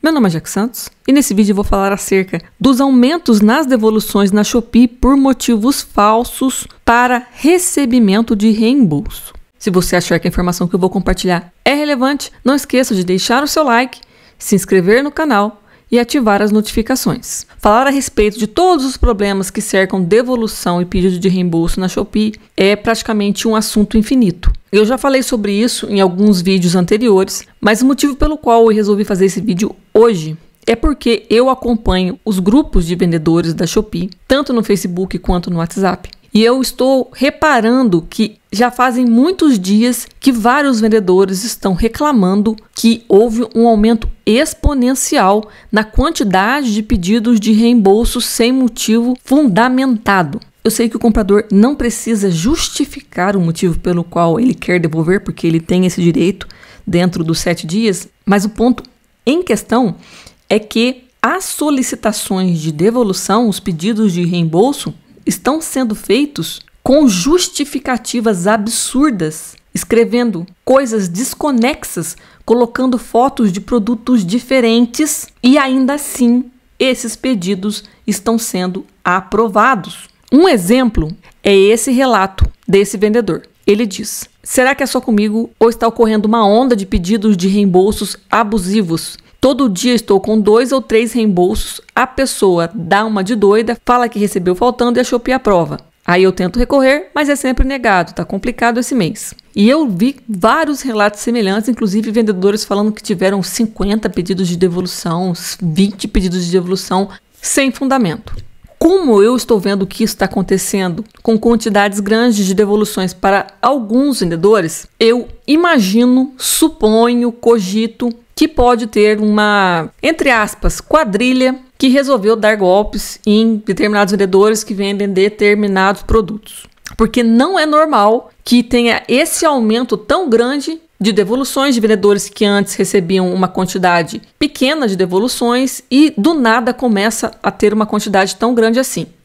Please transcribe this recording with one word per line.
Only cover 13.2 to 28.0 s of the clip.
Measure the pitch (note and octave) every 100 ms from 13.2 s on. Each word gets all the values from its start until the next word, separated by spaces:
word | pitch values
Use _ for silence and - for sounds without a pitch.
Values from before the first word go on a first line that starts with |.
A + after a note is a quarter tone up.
| - A#3+
o | C#4+
seu | -
like, | D4 A#3 C4 - _ _ _ _
se | - G3
inscrever | - F#3+ F3 A3+
no | C#4+
canal | C#4+ D#4 G#3+ G#3 - _ _ _
e | A#3+
ativar | B3 D4 A3 G3+
as | G#3
notificações. | G#3+ G#3+ - G#3+ C4 - A#3 - - - -
Falar | G#3 A3 C#4
a |
respeito | C#4 C4 - G#3 G#3
de | G#3+
todos | - F4+ E4+
os | C4 -
problemas | B3 G#3 G3+ G3 F#3+
que | -
cercam | G3+ F#3+ F#3+ F#3+
devolução | F3 G#3+ B3 B3 A3+ - - F3
e |
pedido | F3 F#3+ F#3 F3+
de | F3+
reembolso | F#3 F3+ E3 E3 -
na | F#3
Shopee | - G3+ G#3 G#3+ G#3+ _ -
é | G3 G3+
praticamente | G#3+ A3+ - A3 G3+ G3+ A3+
um | A3
assunto | G#3+ - G#3 A3+
infinito. | G#3+ C4 G#3+ E3+ - - _
Eu | G3
já | G#3+ B3+
falei | C#4+ C4+
sobre | C4 A#3+ G3+
isso | G3+ A#3+ - -
em | G3+
alguns | F#3+ F3+ G#3 F#3
vídeos | F3+ F#3+ F3 F#3
anteriores, | F3 G#3+ A#3+ F#3+ F#3+ - - _
mas | - G#3+
o | C4
motivo | C#4+